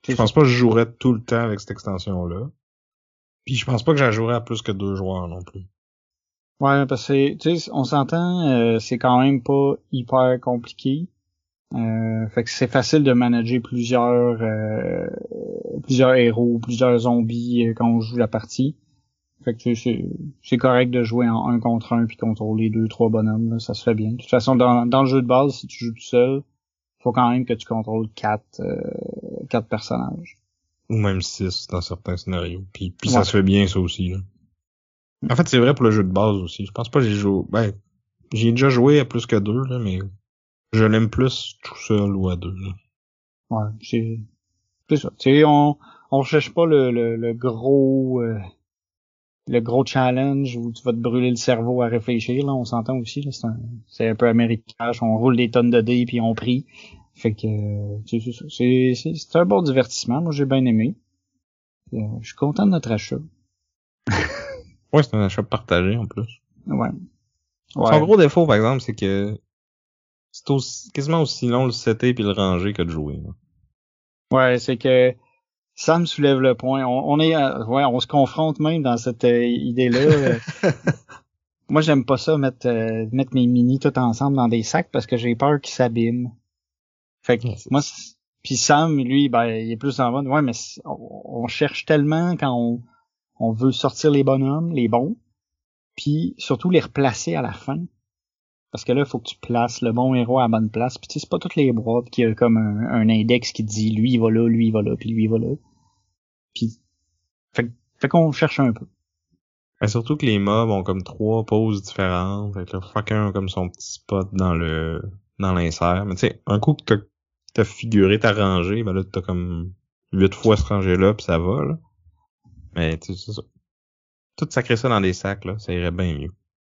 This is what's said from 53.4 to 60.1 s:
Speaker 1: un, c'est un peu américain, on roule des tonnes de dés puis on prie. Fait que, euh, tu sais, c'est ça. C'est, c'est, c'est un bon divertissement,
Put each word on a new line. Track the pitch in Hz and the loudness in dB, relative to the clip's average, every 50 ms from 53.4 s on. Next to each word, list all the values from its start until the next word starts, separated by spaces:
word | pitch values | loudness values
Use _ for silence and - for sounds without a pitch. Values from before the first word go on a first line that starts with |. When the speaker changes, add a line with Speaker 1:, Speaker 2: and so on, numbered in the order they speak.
| - | -8
Speaker 1:
un, | 113 110 117 113 113 120 110 - _ | -6 -6 -6 -10 -12 -14 -16 -18 _
c'est | _ - 117 113 | _ -4 -2 -2
un | 110 | 0
peu | 107 123 120 | 2 2 4
américain, | 113 117 117 113 117 110 - _ - _ 117 120 120 117 120 | 4 4 2 2 0 -4 -4 _ -12 _ -6 -6 -4 -2 0
on | 113 110 110 | 0 0 2
roule | 117 131 123 | 2 2 4
des | 117 123 113 | 4 2 2
tonnes | 117 127 120 120 | 2 2 2 4
de | 120 120 | 4 4
dés | 110 113 123 123 120 | 4 4 2 0 0
puis | 123 123 120 | 0 -2 -2
on | 113 113 113 | 0 0 -2
prie. | 110 - 123 123 131 - - _ - - - - - _ _ _ | -2 -2 -2 -2 -2 -4 -8 _ -20 -20 -20 -20 -20 _ _ _
Fait | _ - 117 107 | _ -2 -2 -2
que, | - - | -2 -4
euh, | 110 107 104 104 104 104 104 104 101 101 107 107 | -4 -4 -2 -4 -4 -6 -6 -6 -8 -8 -10 -8
tu | - - 117 | -6 -6 -6
sais, | 110 123 | -4 -6
c'est | 117 - | -10 -12
ça. | - 151 | -16 -18
C'est, | - - 123 123 127 127 127 127 127 | -6 0 2 2 4 4 4 2 0
c'est, | 123 - 160 165 | 0 -4 -6 -6
c'est | 151 - - - 160 | -6 -10 0 2 2
un | 175 | 4
bon | 185 208 196 175 | 4 4 2 2
divertissement, | 147 131 131 123 - - - - 113 | 2 2 2 2 0 -2 -8 -4 -2